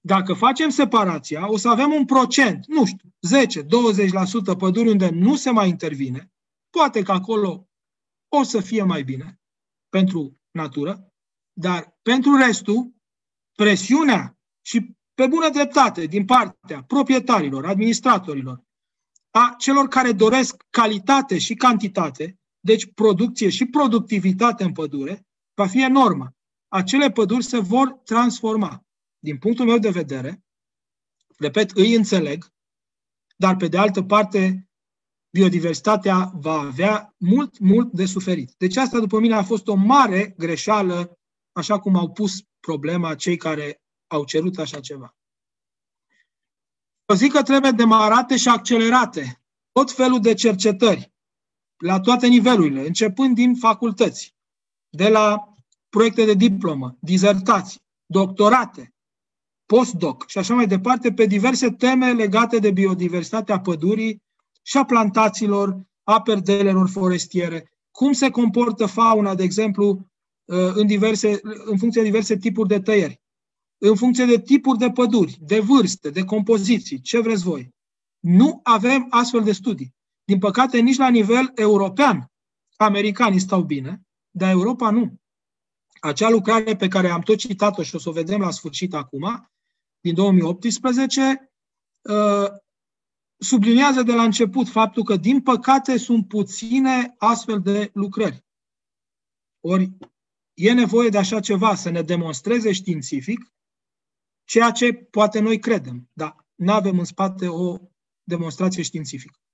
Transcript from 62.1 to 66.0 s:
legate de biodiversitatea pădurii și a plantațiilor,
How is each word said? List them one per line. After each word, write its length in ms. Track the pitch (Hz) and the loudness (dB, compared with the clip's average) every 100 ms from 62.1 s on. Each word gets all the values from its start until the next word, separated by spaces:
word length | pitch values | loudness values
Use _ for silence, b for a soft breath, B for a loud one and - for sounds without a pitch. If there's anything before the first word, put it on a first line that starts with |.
legate 460 | 247 214 208 233 233 | 0 0 0 2 2
de 120 | 208 | 0
biodiversitatea 880 | 190 196 180 180 175 165 220 214 196 | 2 0 0 -2 -4 -6 -6 -4 -4
pădurii 600 | 185 165 170 214 220 208 _ _ _ _ | -2 -2 -2 -2 -4 -6 _ _ _ _
și 140 | - 277 | -4 -2
a 80 | |
plantațiilor, 960 | 269 240 214 202 220 208 208 202 202 190 - _ | 2 2 2 2 0 0 -2 0 -2 -6 -12 _